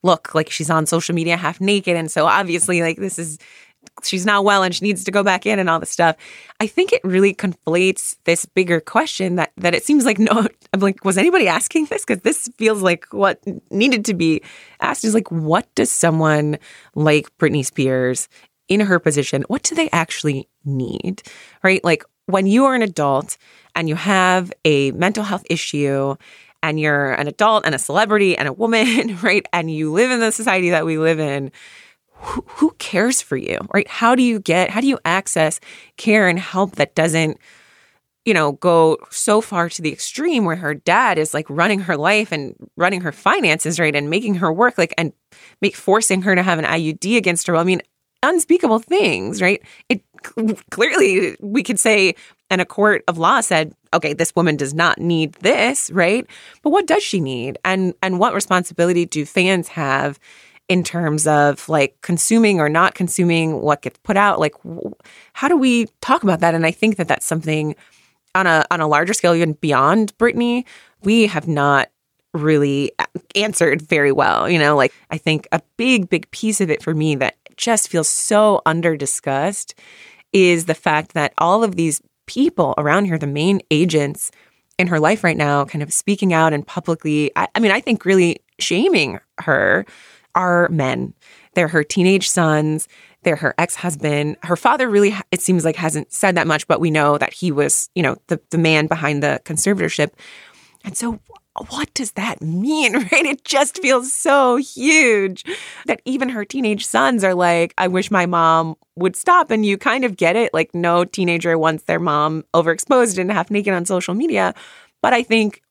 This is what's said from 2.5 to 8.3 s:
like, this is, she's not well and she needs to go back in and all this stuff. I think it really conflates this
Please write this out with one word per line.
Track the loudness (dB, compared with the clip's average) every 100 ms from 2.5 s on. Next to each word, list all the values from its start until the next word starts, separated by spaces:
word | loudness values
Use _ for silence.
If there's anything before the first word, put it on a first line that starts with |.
| -2 0 0
like, | 0 -2
this | -6 -8
is, | -12 -12 -20 -20 -20 _ -20 -12
she's | -6 -4 0
not | 2 4
well | 2
and | 2
she | -2 -4
needs | -4
to | -2
go | 0
back | 0 0 -2
in | -2
and | 0
all | -2
this | -4
stuff. | 0 0 0 -10 -20 -20 -8
I | -6
think | -2 0
it | 0
really | 0 2 2
conflates | 2 -6 -6 -2 0 0 -2 -8 -6
this | -2